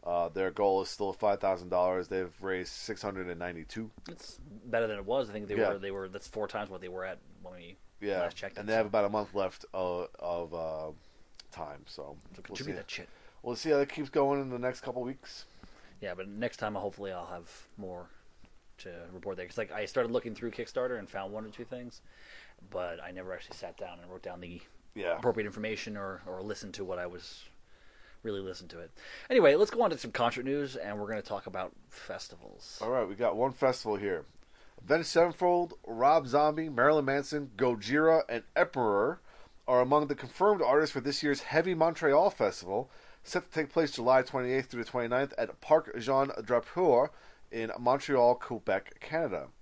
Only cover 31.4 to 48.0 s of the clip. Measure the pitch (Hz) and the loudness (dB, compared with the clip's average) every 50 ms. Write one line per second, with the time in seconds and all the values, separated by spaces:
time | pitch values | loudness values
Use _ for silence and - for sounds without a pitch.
31.4 | - - 92 95 92 - - - - - - - - - - - - - - - | -8 -8 -6 -6 -6 -6 -8 -16 -20 -20 -20 -18 -12 -10 -10 -10 -10 -12 -16 -18
32.4 | - 53 50 - - - - - - 110 127 131 113 82 101 98 98 104 90 107 | -18 -20 -20 -20 -20 -18 -12 -8 -4 0 0 0 0 0 -2 0 0 0 2 2
33.4 | 123 135 135 - 147 131 127 - - 113 104 98 101 101 92 82 73 - - - | 0 0 0 2 2 2 2 2 0 -2 -2 0 0 -2 -2 -2 -6 -10 -18 -20
34.4 | - _ - - - - _ - - 90 143 165 165 - - 165 170 175 160 - | -20 _ -20 -20 -20 -20 _ -20 0 0 2 2 2 2 6 6 6 6 4 2
35.4 | 185 180 175 175 175 165 - - _ - 113 113 120 139 156 165 143 127 117 143 | 2 4 4 4 2 -2 -6 -16 _ -10 -4 2 4 6 6 6 4 4 4 4
36.4 | 151 151 151 156 160 160 143 117 123 143 156 156 143 135 135 143 143 143 156 151 | 4 4 2 0 -4 -4 2 4 6 6 6 6 4 2 0 0 -2 -2 -4 -4
37.4 | 143 135 104 98 131 123 120 110 98 101 131 151 156 160 160 160 - - - 117 | -4 -4 -2 2 2 2 2 0 -2 0 2 4 6 8 8 6 6 2 -4 -6
38.4 | - - _ - 175 175 - 139 123 107 101 98 104 131 170 - _ - - - | -6 -2 _ 2 2 2 2 0 2 4 4 4 4 2 0 -2 _ -20 -20 -20
39.4 | - - _ - _ - 127 123 127 127 139 151 151 143 143 - - 123 - - | -20 -20 _ -14 _ 4 6 6 6 8 6 4 4 4 -2 -4 -6 -12 0 4
40.4 | 185 208 208 190 156 117 131 147 156 143 - 139 117 139 139 - - 147 139 139 | 6 6 6 6 4 6 6 6 6 4 0 -2 -2 -2 -2 0 2 0 0 0
41.4 | - - - 156 165 185 180 160 160 165 165 - 165 151 139 147 175 202 - - | -2 0 2 2 4 4 2 4 2 2 2 2 2 6 6 8 6 6 4 2
42.4 | 120 101 90 - - 87 95 107 135 - - - - - - - - - - 180 | 0 0 0 -2 -6 -2 -2 -2 -2 -4 -12 -20 -20 -20 -20 -20 -16 -4 -4 -4
43.4 | 170 - - 160 156 143 - 170 160 139 - - 117 123 131 131 127 127 - 135 | -4 -4 -4 -4 -4 0 2 2 2 2 0 0 4 6 6 6 6 4 -2 -2
44.4 | 127 123 131 131 135 - - 120 113 - - 127 120 117 120 127 139 139 - - | 0 0 0 0 -2 -2 -6 -8 -8 -4 -2 -2 0 2 2 0 0 0 -2 -4
45.4 | 117 - - - - - 156 160 156 - - - 110 123 135 135 139 135 - - | -4 -4 -4 -12 2 4 4 4 4 2 -8 -6 -2 2 4 4 4 2 0 -8
46.4 | 110 101 123 120 110 - - 175 185 170 127 117 135 156 - - - - - _ | -2 2 2 2 2 0 0 2 6 6 8 6 6 4 0 -10 -20 -20 -20 _
47.4 | - - - 117 113 113 - - 123 120 131 139 | -20 -10 -6 -4 -4 -4 -4 0 2 2 2 2